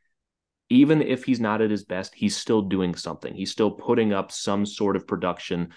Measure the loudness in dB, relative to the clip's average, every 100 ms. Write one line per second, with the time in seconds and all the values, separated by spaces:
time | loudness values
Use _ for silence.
0 | _ _ _ _ _ _ _ 6 6 6
1 | 2 0 0 0 0 2 2 0 -4 -6
2 | -8 -2 -2 -2 0 0 2 0 -2 -4
3 | -8 -10 -10 -8 -8 0 0 0 0 2
4 | 2 0 -4 -6 -2 -2 -2 -2 -2 -2
5 | -2 -4 -2 -4 -6 -6 -6